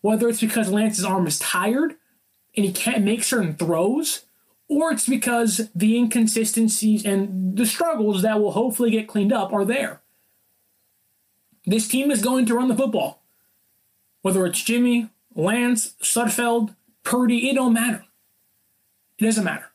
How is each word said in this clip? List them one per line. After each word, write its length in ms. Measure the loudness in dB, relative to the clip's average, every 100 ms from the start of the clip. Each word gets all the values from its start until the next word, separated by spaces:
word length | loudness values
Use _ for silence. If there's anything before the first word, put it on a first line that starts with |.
Whether 280 | 0 2 2
it's 120 | 0
because 300 | -2 0 0
Lance's 340 | 0 0 -2 -2
arm 220 | 0 0
is 120 | -2
tired 560 | -2 -2 0 0 -2 -4 _ _ _ _ _ -2
and 100 | -2
he 60 |
can't 320 | -2 -2 0
make 200 | 0 0
certain 320 | 0 0 -2 -4
throws, 680 | -2 0 0 0 -4 -8 _ _ _ _ _
or 240 | 0 0
it's 160 | 0 0
because 600 | 0 0 0 0 -2 -6 0
the 220 | 2 2
inconsistencies 1080 | 2 2 2 0 -2 0 0 2 2 0 0
and 520 | -2 -2 -2 -2 0
the 80 | -2
struggles 560 | 0 -2 0 0 2
that 180 | 0 2
will 120 | 0
hopefully 380 | 0 -2 0 0
get 160 | 0 -2
cleaned 260 | 0 0
up 180 | 0 0
are 140 | -2 0
there. 360 | -2 -4 -10 _ _ _ _ _ _ _ _ _ _ _ _ _ _ _ _ -2
This 220 | -2 0
team 240 | 0 0
is 100 | 0
going 240 | 0 0 2
to 100 | 2
run 120 | 0
the 80 | 0
football. 460 | 0 -2 -4 -8 _ _ _ _ _ _ _ _ _ _
Whether 240 | 0 2 0
it's 180 | -2
Jimmy, 460 | -2 2 2 2 -2 _ _ -2
Lance, 600 | 0 2 2 0 -2 -6
Sudfeld, 720 | -4 0 -2 0 0 0 -2 -6 _ _
Purdy, 460 | -2 2 2 2 0
it 60 | 0
don't 180 | 2
matter. 320 | 2 0 -4 -10 _ _ _ _ _ _ _ _ _ _ -2
It 80 | 0
doesn't 180 | 0
matter. 280 | -2 -6 -12